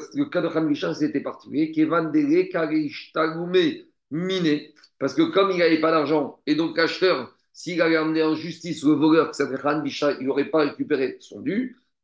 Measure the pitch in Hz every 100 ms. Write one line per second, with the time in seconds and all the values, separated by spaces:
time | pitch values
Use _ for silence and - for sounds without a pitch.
0 | - 139 143 180 165 160 156 147 175 156
1 | 147 143 131 - 110 113 156 156 156 170
2 | 165 151 143 170 185 180 156 156 147 -
3 | - 165 160 160 175 185 165 - - _
4 | - 151 180 190 165 147 - _ _ -
5 | 135 143 165 185 196 175 165 156 160 165
6 | 143 156 131 - - 151 165 160 160 -
7 | 185 156 117 _ _ - 165 175 165 160
8 | 156 160 156 156 156 - 175 151 139 147
9 | 156 160 143 - 135 131 143 151 143 -
10 | 147 123 131 135 135 160 143 - 131 139
11 | 131 - - 104 135 202 262 - _ _